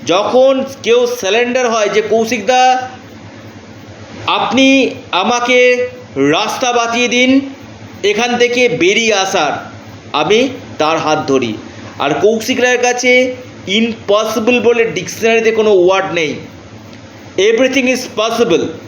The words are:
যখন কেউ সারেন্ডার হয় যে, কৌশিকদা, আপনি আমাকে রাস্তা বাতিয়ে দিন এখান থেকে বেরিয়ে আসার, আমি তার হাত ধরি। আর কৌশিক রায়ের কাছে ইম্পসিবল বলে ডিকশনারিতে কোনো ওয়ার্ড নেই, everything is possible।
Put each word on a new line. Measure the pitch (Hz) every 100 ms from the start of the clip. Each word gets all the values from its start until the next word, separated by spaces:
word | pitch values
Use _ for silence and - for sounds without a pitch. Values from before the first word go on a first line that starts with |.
| 135
যখন | 175 208 247 269 269 - -
কেউ | 208 240 240 240
সারেন্ডার | 190 220 247 254 247
হয় | 226 208
যে, | 214
কৌশিকদা, | 214 226 226 233 196 254 254 254 254 - - - - - - - - - - - - - -
আপনি | 185 - 233 269 269 240 - -
আমাকে | 170 208 240 240 247 247 247 247 - - 135 143
রাস্তা | 165 214 - 247
বাতিয়ে | 240 233 233 240
দিন | 240 254 269 277 - - - - -
এখান | 202 208 240 240
থেকে | 240 240 240
বেরিয়ে | 156 170 214 220
আসার, | 202 190 190 147 120 - - - - -
আমি | 139 156 214 262 - - -
তার | 156 160
হাত | 151 147 131
ধরি। | 135 120 101 - - - -
আর | 139
কৌশিক | 156 208 220 247 240
রায়ের | 247 247
কাছে | 247 247 254 254 254 254 - - -
ইম্পসিবল | 202 226 214 - 208 220 226 220 247
বলে | 220 233
ডিকশনারিতে | 226 160 160 - 226 226 226
কোনো | 220 214
ওয়ার্ড | 196 180 190 190
নেই, | 170 151 117 - - - - - - - - - - 202
everything | 226 262 269 254
is | 254 - -
possible। | 226 226 214 160 - -